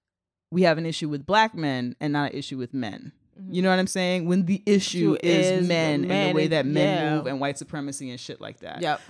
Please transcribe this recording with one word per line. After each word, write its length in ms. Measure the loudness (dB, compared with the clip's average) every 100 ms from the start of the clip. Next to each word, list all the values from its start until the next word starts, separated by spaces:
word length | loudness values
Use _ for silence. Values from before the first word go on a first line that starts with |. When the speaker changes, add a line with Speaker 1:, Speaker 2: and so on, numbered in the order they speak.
| _ _ _ _ -4
Speaker 1:
we 120 | 2
have 140 | 4 4
an 80 | -2
issue 240 | -4 -4
with 160 | -6 0
black 300 | 2 2 0
men 400 | -2 -2 -4 -4
and 140 | -4
not 180 | -2 -2
an 40 | -6
issue 200 | -8 -8
with 160 | -6
men. 380 | -6 -6 -10 -18 _ _ -18
Speaker 2:
Mm-hmm. 140 | -6
Speaker 1:
You 80 | 0
know 80 | 4
what 100 | 4
I'm 80 | 2
saying? 380 | 0 0 0 2
When 180 | 2 2
the 160 | 0 4
issue 500 | 4 4 0 2 2
Speaker 2:
Issue 20 |
Speaker 1:
is 380 | 2 4 4 2
Speaker 2:
is 60 | 2
Speaker 1:
men 260 | 2 2 0
and 80 |
the 40 | 0
Speaker 2:
men 280 | 0 2 2
Speaker 1:
way 80 |
Speaker 2:
and, 80 | 2
Speaker 1:
that 140 | 0 0
men 380 | 2 2 2 0
Speaker 2:
yeah. 100 | -2
Speaker 1:
move 100 | -2
and 120 | -4
white 180 | -4 -6
supremacy 520 | -10 -10 -8 -10 -12
and 80 | -12
shit 220 | -14 -14
like 180 | -14 -14
that. 220 | -14 -6
Speaker 2:
Yep. 200 | -4 -4